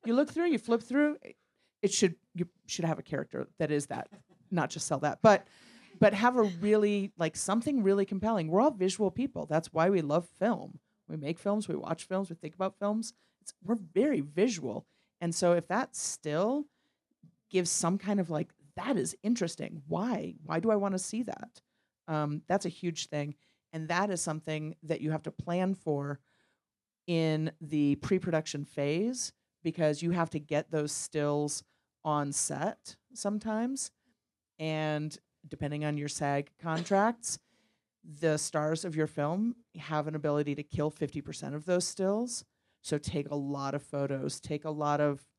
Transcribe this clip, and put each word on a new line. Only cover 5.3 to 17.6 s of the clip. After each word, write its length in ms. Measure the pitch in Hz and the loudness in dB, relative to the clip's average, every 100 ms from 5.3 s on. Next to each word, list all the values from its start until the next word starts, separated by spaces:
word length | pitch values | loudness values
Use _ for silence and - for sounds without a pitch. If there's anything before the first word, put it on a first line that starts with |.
| 196 - - - - - - | 8 2 -20 -20 -20 -20 4
but 140 | 208 | 6
have 220 | 196 240 254 | 6 4 6
a 60 | |
really, 680 | 214 170 202 214 208 208 196 - | 2 2 4 4 4 2 -2 -2
like, 180 | 165 - | -2 -2
something 480 | - 220 262 277 | 0 0 2 2
really 220 | 196 202 196 | 4 4 2
compelling. 420 | 190 214 214 156 | 0 0 0 4
We're 140 | 180 | 6
all 100 | 285 | 4
visual 400 | 220 185 185 196 | 4 -2 2 0
people. 340 | 180 269 - 151 | 0 -4 -4 0
That's 260 | 156 - | 0 2
why 180 | 160 175 | 2 4
we 120 | 196 | 4
love 260 | 147 160 175 _ | 4 0 0 _
film. 400 | 208 226 - - _ _ - | 0 0 -6 -16 _ _ -12
We 100 | 156 | -6
make 200 | 143 170 | -6 -4
films, 280 | 202 208 208 | 0 -2 -2
we 80 | 73 | -6
watch 300 | - 165 - | -4 -6 -2
films, 240 | 185 190 | -4 -4
we 60 | 170 | -8
think 180 | - 175 | -12 -4
about 240 | 190 _ | -4 _
films. 340 | 202 214 220 _ _ _ | -2 -2 -4 _ _ _
It's, 120 | - _ | -20 _
we're 120 | 170 233 | -2 -2
very 460 | 170 190 285 214 | 0 2 2 2
visual. 640 | 143 151 247 180 127 104 - _ _ _ | -2 2 2 2 -6 -6 -10 _ _ _
And 140 | 170 165 | -4 2
so 180 | 175 | 4
if 140 | 175 170 | 4 2
that 280 | 196 285 - | -2 -2 -6
still 680 | - - 156 151 208 285 294 _ _ _ _ _ - _ _ | -6 -6 -4 0 2 0 -4 _ _ _ _ _ -20 _ _
gives 200 | 185 | 0